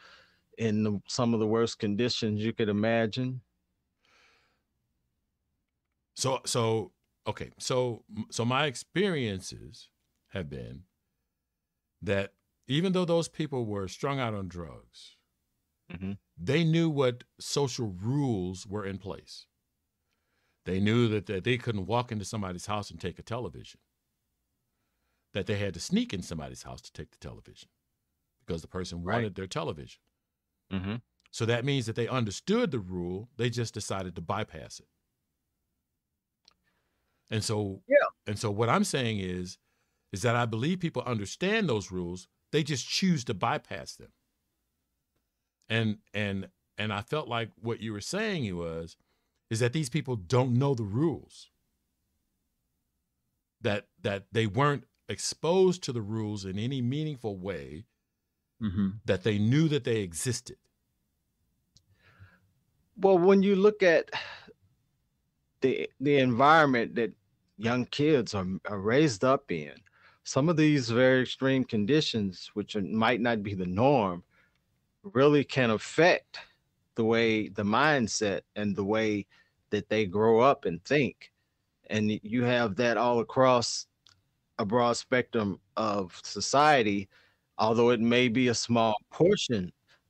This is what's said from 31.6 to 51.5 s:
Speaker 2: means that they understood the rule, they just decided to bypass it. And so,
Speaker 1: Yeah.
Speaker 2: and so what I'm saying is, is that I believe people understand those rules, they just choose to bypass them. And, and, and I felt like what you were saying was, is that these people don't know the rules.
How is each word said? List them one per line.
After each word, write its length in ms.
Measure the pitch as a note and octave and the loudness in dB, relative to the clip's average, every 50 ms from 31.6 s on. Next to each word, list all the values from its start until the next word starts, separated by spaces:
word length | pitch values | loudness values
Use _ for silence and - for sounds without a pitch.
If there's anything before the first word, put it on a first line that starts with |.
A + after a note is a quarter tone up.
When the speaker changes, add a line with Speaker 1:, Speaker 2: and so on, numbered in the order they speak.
| A#2+ | 0
Speaker 2:
means 220 | C#3+ C#3 C3+ A2 | -2 -2 -2 -2
that 80 | A2+ A2 | -4 -4
they 140 | A#2+ A#2 G2+ | -4 -4 -2
understood 640 | B2 C3 A2+ G#2 F#2 - - - G#3 A#3+ B3 F3 | -2 -2 -2 -2 -4 -8 -2 0 0 2 2 0
the 80 | C3+ A#2 | -2 -4
rule, 480 | F2+ F2+ F#2 F2+ F2 F2 F#2 G2 A#2+ - _ | -6 -6 -6 -6 -4 -4 -6 -8 -10 -12 _
they 120 | - A#2+ B2+ | -4 -4 -2
just 240 | A#2+ A#2+ A2+ - | -2 -4 -6 -6
decided 440 | - G#2+ - - G#2+ F#2+ F#2 F#2 F2+ | -6 -10 -8 -6 -6 -6 -6 -8 -10
to 40 | F#2+ | -10
bypass 600 | E2 D#2+ G2 G#2 G#2+ - E2 D2+ - - - - | -6 -6 -4 -4 -4 -8 -10 -16 -16 -16 -18 -20
it. 80 | _ _ _ _ _ _ _ _ _ _ _ _ _ _ _ _ _ _ _ _ _ _ _ _ _ _ _ _ _ _ _ _ _ _ _ _ _ _ _ _ _ _ _ _ _ _ _ _ _ - | _ _ _ _ _ _ _ _ _ _ _ _ _ _ _ _ _ _ _ _ _ _ _ _ _ _ _ _ _ _ _ _ _ _ _ _ _ _ _ _ _ _ _ _ _ _ _ _ _ -4
And 140 | A2+ A2 - | -4 -4 -2
so, 380 | - G#2+ G#2+ G#2 G2 F#2+ - _ | -2 -2 -2 -2 -4 -6 -8 _
Speaker 1:
Yeah. 220 | - C#4 C#4+ - - - _ - | 4 4 4 4 4 -4 _ -8
Speaker 2:
and 100 | - G#2 | -8 -6
so 140 | - - G#2+ | -4 -2 -4
what 180 | G2+ G#2 A#2 A2+ | 0 0 2 2
I'm 140 | C#3+ G3 | 2 2
saying 380 | G3+ - - C#3 B2 A2+ A2 G2 | 2 0 0 -2 -2 -2 -2 -4
is, 380 | F#2+ F#2 F2+ F2+ F2+ F#2 - _ _ _ _ _ _ _ _ _ _ - | -4 -4 -6 -6 -8 -10 -12 _ _ _ _ _ _ _ _ _ _ -12
is 120 | - F#2+ | -10 -2
that 120 | G#2 A#2+ A#2+ | 0 0 2
I 120 | A#2+ A#2+ | 2 0
believe 340 | A2+ A2+ A2 B2+ D#3+ F#3+ F#3 | 0 -2 -2 -2 -2 -2 -2
people 220 | E3+ D#3+ - B2+ | -4 -4 -4 -4
understand 680 | - B2+ A#2+ G#2 G2+ - - - F3 G3 G#3+ A3+ G3+ D3+ | -4 -4 -4 -4 -4 -6 -6 -4 -2 0 0 0 0 0
those 240 | A#2 G#2 F#2 - | 0 -2 -2 -4
rules, 340 | F#2 F2+ F2 F2 F2+ F2+ - _ _ _ _ - | -6 -6 -6 -6 -8 -10 -14 _ _ _ _ -4
they 140 | - D3+ D#3+ | -2 -2 0
just 240 | C#3+ D3 A#2+ - - | 0 -4 -6 -4 -4
choose 340 | - - F#3+ F#3 E3+ C3+ A#2+ | -4 0 2 2 2 0 -2
to 80 | - A2 | -6 -4
bypass 600 | F2+ A#2 A#2 D3 D3+ _ - G2+ E2 C2 - - | -2 -2 -2 -2 -4 _ -10 -12 -12 -12 -14 -16
them. 140 | - - - _ _ _ _ _ _ _ _ _ _ _ _ _ _ _ _ _ _ _ _ _ _ _ _ _ _ _ _ _ _ _ - | -18 -20 -20 _ _ _ _ _ _ _ _ _ _ _ _ _ _ _ _ _ _ _ _ _ _ _ _ _ _ _ _ _ _ _ -2
And, 300 | A2+ A2+ A2+ G#2+ G#2 - _ _ - | 0 0 2 0 -2 -4 _ _ -4
and, 340 | G#2 G#2 G2+ G2 G2 F#2+ F#2 _ _ _ _ _ - | -4 -2 -2 -2 -4 -6 -10 _ _ _ _ _ -6
and 140 | G#2 A2 | -4 -4
I 80 | G2+ G2+ | -4 -4
felt 260 | - - D3+ D#3 D3 | -4 -4 -6 -6 -4
like 240 | A2+ A#2+ A#2 A#2 F#2+ - | -4 -4 -4 -4 -6 -10
what 240 | - A2 A#2 A2+ - | -10 -6 -6 -6 -6
you 120 | G#2 A2+ | -6 -8
were 80 | G#2+ G2+ | -8 -8
saying 560 | - - F3 G3+ A3+ G#3+ G3 D#3+ A#2+ G2 F2+ | -8 -6 -6 -4 -4 -4 -4 -4 -4 -4 -4
was, 400 | E2+ E2+ E2 E2 E2 E2+ E2 - _ _ _ _ _ _ _ _ _ _ - | -6 -6 -6 -6 -8 -10 -12 -14 _ _ _ _ _ _ _ _ _ _ -8
is 80 | A#2 A2 | -2 0
that 140 | B2 A#2+ | 0 0
these 160 | B2 D#3+ D3+ B2 | 0 -2 -4 -2
people 260 | - D3+ - B2+ B2 | -4 -4 -4 -4 -6
don't 380 | G#2+ F2 E2 B2+ B2 C3+ C3 | -6 -2 2 2 2 4 4
know 240 | A#2 B2 C#3 C#3+ C#3 | 2 2 2 2 0
the 80 | A#2 A2 | -2 -4
rules. 680 | F#2+ G2+ B2+ D#3+ E3+ A2+ D2 - _ - - - _ | -4 -2 0 0 -2 -2 -4 -10 _ -20 -20 -20 _